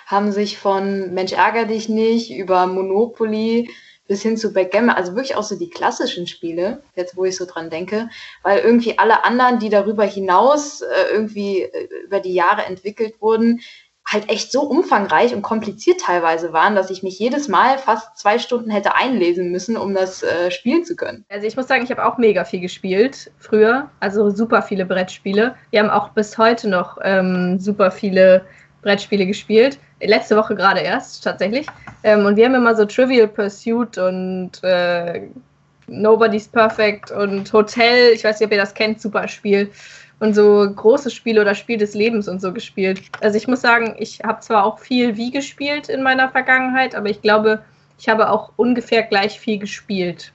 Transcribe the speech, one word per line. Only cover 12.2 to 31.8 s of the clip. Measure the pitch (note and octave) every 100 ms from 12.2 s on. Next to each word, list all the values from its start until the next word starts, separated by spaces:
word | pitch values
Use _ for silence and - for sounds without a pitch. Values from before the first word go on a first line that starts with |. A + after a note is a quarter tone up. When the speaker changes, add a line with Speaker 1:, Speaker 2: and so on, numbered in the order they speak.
Speaker 1:
die | F#3
Jahre | F3+ F3 G#3 -
entwickelt | F#3 G3 G#3 A3 -
wurden, | A3 A3+ A#3 A#3+ - - _ _
halt | - G#3 G#3
echt | A3 -
so | B3+
umfangreich | D4 C#4+ - A3+ G3 D#3 A#3
und | A3+
kompliziert | - A3 G#3+ G3 - F4+
teilweise | - F3+ E3 E3 E3+
waren, | D#3+ F#3
dass | G#3 F#3
ich | F#3
mich | F#3+ F#3
jedes | A#3 C#4+ C#4+
Mal | F3+ A#3 C4+
fast | - G#3+ - -
zwei | G#3 A#3
Stunden | A#3 A#3+ A3+
hätte | G#3 G3+ -
einlesen | B3 A#3 F3 F3 F3
müssen, | F3+ F#3 A3+
um | G3+
das, | F#3+ F#3 -
äh, | - E3 F3+
spielen | F3 A#3+ E4
zu | E4+ -
können. | - - _
Speaker 2:
Also | G3+ G#3+
ich | A#3+
muss | B3+
sagen, | C4
ich | B3
habe | -
auch | A#3 B3
mega | A3+ F3+
viel | F3 F#3
gespielt | F3+ - F#3+ F#3+ C4 - - _
früher, | - G#3+ A3 B3+ D4 _
also | G3 G3+ G#3
super | G3+ A3+ G#3+
viele | - F#3+ F3+
Brettspiele. | F#3 F#3 - G3 G3+ A#3+ - _
Wir | G3+
haben | G#3
auch | G#3 -
bis | - G#3 -
heute | A3+ A#3 G#3+
noch, | F3+ F#3 -
ähm, | F#3+ F#3+ F#3 F3+ F3+ F#3+
super | G3 G3+ F#3+
viele | - G3+ F#3 F#3+ F#3 - - _ _
Brettspiele | G3+ G3+ - G3+
gespielt. | F#3+ G#3 - G#3+ C4 C4+ _ _
Letzte | F#3 A3 - G#3+
Woche | A3 G3+
gerade | F#3+ F#3
erst, | D#3+ B3 - -
tatsächlich. | G3 - F3+ B3 D#4 -